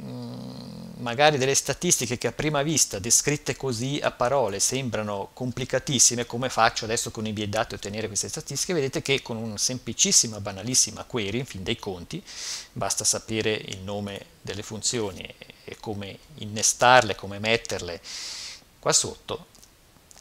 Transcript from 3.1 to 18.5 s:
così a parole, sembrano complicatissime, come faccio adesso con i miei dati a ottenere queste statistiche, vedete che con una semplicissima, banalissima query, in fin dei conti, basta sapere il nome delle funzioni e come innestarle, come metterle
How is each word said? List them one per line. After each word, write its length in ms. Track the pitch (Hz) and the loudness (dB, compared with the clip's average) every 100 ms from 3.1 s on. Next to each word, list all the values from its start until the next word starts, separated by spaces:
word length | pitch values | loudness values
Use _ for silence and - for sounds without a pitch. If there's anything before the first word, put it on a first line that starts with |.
| - - 147 - 127 | 4 4 0 0 -2
così 420 | 135 113 131 147 | -2 -2 0 0
a 80 | 123 | 0
parole, 500 | - 123 139 107 98 | 2 2 4 2 2
sembrano 680 | - 127 127 107 104 101 104 | 2 2 0 -2 -2 -4 -6
complicatissime, 960 | - 127 123 127 131 - 131 - 120 117 | -6 -6 -4 0 0 2 4 4 4 -2
come 240 | 120 127 | -2 0
faccio 340 | - 117 - | 4 4 4
adesso 260 | 110 117 117 | -2 -2 -2
con 160 | 113 107 | -4 -4
i 60 | |
miei 160 | 107 107 | -2 -2
dati 260 | 110 117 | -2 -2
a 40 | 101 | -4
ottenere 280 | 101 107 107 | -6 -6 -4
queste 220 | 98 107 | -4 -4
statistiche, 460 | - - 139 - | -8 -8 -4 0
vedete 260 | 175 135 160 | 0 0 -2
che 220 | - 135 | 0 0
con 160 | - 113 | -2 -6
una 200 | 113 104 | -6 -2
semplicissima, 840 | - 127 - 113 196 - 117 107 | -2 -2 -6 0 4 4 2 -4
banalissima 640 | 101 95 113 127 - - | -8 -6 0 2 2 -2
query, 340 | - 123 98 117 | -6 -4 -2 -2
in 80 | 135 | -4
fin 160 | 92 | -6
dei 160 | 92 120 | -4 -4
conti, 440 | 104 90 80 170 - - - - - | -4 -8 -8 -10 -10 -12 -8 -10 -10
basta 300 | 127 98 - | -4 -2 0
sapere 500 | - 104 - 110 107 | 0 0 -2 0 2
il 260 | 107 - 98 | 0 -4 -8
nome 480 | 95 104 101 98 - - | -6 -4 -4 -8 -14 -14
delle 200 | - 101 | -10 -10
funzioni 640 | - 107 - 123 104 87 - - - - | -8 -4 -2 0 -2 -6 -14 -14 -20 -18
e 120 | - - | -16 -10
come 380 | - 101 101 95 - - | -8 -6 -8 -12 -18 -12
innestarle, 800 | 107 107 101 - 123 127 107 | -6 0 0 6 8 8 8
come 240 | 95 98 101 | -4 -6 -4
metterle 640 | 110 113 - 98 87 82 - - - - - | 2 0 0 -6 -6 -10 -10 -10 -10 -10 -12